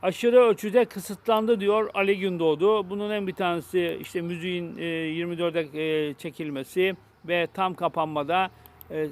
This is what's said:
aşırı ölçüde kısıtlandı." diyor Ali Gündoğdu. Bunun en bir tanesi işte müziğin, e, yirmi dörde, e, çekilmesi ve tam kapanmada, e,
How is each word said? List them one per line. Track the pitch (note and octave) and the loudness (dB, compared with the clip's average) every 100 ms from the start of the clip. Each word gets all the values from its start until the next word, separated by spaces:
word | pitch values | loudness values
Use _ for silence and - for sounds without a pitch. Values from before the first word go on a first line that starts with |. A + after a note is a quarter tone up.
aşırı | F#3 F3 A#3+ A#3+ | -4 0 4 8
ölçüde | A#3+ G3+ G#3+ A3 | 8 4 2 2
kısıtlandı." | A3+ G#3 - G3+ - A3 A3 A#3 | 2 -2 -10 -8 0 2 2 2
diyor | G3+ G#3 G#3+ | 2 2 0
Ali | G3 G3 G3 | 0 0 2
Gündoğdu. | F#3+ F3 E3 D3+ F#3+ G#3+ F#3 | 0 0 2 4 4 2 0
Bunun | G3+ G#3 | -6 -4
en | G#3+ F#3+ | -4 -4
bir | |
tanesi | F3+ F3+ E3+ D#3 F#3 F3 D#3+ | -2 -2 -2 -2 -2 -2 -4
işte | B2 F#3 | -8 -6
müziğin, | E3+ F3 F3+ F3+ E3+ - | -6 -6 -6 -6 -6 -8
e, | E3 | -6
yirmi | E3 D#3+ D#3+ F3 E3+ | -4 -4 -4 -4 -2
dörde, | E3+ E3 D3+ | -2 -2 -4
e, | D3+ D#3+ D#3 D3+ | -4 -2 0 -2
çekilmesi | C#3 E3+ - D#3 C#3 C3+ F3+ F#3 F#3 - _ | -6 -10 -8 -8 -8 -4 0 0 -2 -10 _
ve | D#3+ F3 E3 | -4 -2 -2
tam | - F#3 | -2 -2
kapanmada, | F3+ E3+ E3 D#3 D3+ C#3+ F3 F#3 - - - - | 0 -2 0 -2 0 2 2 2 -4 -20 -20 -10
e, | D#3 D#3 | -4 -4